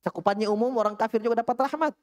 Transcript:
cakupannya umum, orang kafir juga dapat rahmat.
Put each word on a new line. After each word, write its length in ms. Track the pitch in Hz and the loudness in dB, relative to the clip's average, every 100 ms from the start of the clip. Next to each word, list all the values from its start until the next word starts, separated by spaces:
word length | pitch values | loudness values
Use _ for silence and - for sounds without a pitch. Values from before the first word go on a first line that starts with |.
| - | -2
cakupannya 400 | - 185 202 214 | 0 0 2 0
umum, 240 | 208 247 247 | 0 0 0
orang 160 | 208 | -2
kafir 240 | 208 220 226 | 0 -2 0
juga 240 | 226 233 | 0 0
dapat 160 | 233 247 | 0 0
rahmat. 360 | 269 302 311 - | 0 2 -2 -2